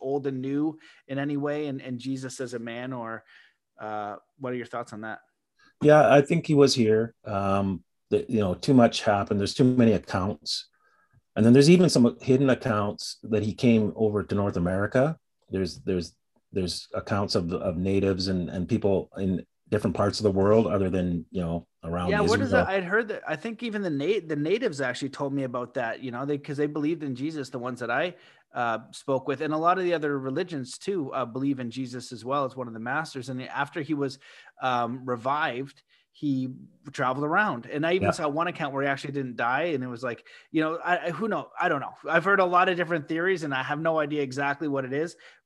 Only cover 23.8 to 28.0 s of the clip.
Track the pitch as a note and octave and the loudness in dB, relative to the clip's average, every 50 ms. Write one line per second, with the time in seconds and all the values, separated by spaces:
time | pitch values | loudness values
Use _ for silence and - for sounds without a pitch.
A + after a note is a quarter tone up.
23.8 | G3+ F3+ D3+ C#3 C#3 E3+ A3 G#3 E3+ D#3 D#3+ C#3+ D3 D#3 F#3+ A#3 C4 A3+ D3+ C3+ | -4 -2 -2 -2 0 0 0 -2 -2 -4 -4 -4 -2 0 0 0 0 -2 -4 -2
24.8 | C3+ B2 B2 - C#3+ C3+ - - C#3+ C#3 C#3 C#3 C3+ B2+ A#2+ B2+ B2 A#2+ - C#3 | -4 -4 -4 -4 -6 -8 -6 -6 -6 -4 -2 -2 -4 -4 -4 -6 -6 -6 -4 -4
25.8 | A#2+ A2+ A2 - B2 B2+ A#2 A#2+ C3+ C#3+ D3 C#3+ C#3+ - D3 C#3 D3 D3+ D3 D#3 | -4 -4 -4 -6 -8 -10 -8 -6 -4 -4 -4 -4 -4 -8 -4 -2 -2 -2 -2 -2
26.8 | D3 D3+ E3+ D#3 D3+ C#3 B2+ A#2+ C3+ D#3+ D#3+ D3+ C3 B2+ - B2+ A#2+ B2+ B2 A#2 | -2 -2 -2 -4 -4 -8 -6 -6 -6 -8 -6 -8 -10 -8 -8 -8 -8 -8 -8 -8
27.8 | B2 A2+ A#2+ C3+ | -6 -2 -2 -2